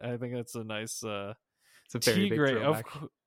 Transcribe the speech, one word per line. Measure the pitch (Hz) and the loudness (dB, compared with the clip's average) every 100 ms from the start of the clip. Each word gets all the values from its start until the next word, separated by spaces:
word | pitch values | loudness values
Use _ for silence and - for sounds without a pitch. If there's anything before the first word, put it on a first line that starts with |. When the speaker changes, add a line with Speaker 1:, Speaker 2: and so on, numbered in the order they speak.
Speaker 1:
I | 123 120 | -6 -4
think | 123 | -4
that's | 123 113 | -4 -6
a | 120 | -8
nice, | 110 107 113 - | -4 -4 -4 -6
uh, | 113 101 101 110 _ _ _ - _ | -4 -4 -4 -10 _ _ _ -20 _
Speaker 2:
It's | 120 | 0
a | |
very | 120 113 196 | 4 4 4
big | 113 | 4
Speaker 1:
Tigre, | 139 120 | 4 4
of | 135 139 | 2 2
Speaker 2:
throwback. | 113 | -2
Speaker 1:
cou-, | 139 - - | -10 -12 -14